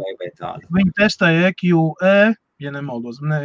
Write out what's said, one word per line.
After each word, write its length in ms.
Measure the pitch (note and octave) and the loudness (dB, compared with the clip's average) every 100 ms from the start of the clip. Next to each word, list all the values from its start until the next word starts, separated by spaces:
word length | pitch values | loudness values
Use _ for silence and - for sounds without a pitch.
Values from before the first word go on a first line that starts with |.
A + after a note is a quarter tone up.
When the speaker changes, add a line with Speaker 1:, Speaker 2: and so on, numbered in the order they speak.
| F#2+ F#2+ | -8 -10
Speaker 1:
vai 80 | F2+ - | -12 -10
tāda. 240 | E2+ - - | -12 -12 -4
Speaker 2:
viņi 220 | F3+ F#3+ G3 | 0 0 2
testēja 540 | G#3 - F3 E3 F3+ | 0 2 2 4 2
E 60 | - | 0
Q 220 | F3+ E3 D#3+ D3+ | 2 2 2 0
E, 140 | F#3 G3+ G#3+ A3 _ - | 2 4 4 0 _ -14
ja 80 | C#3+ | -12
nemaldos, 480 | C#3+ C#3+ A#2+ A#2+ B2+ | -8 -8 -8 -10 -8
ne, 220 | D3 D3+ | -4 -4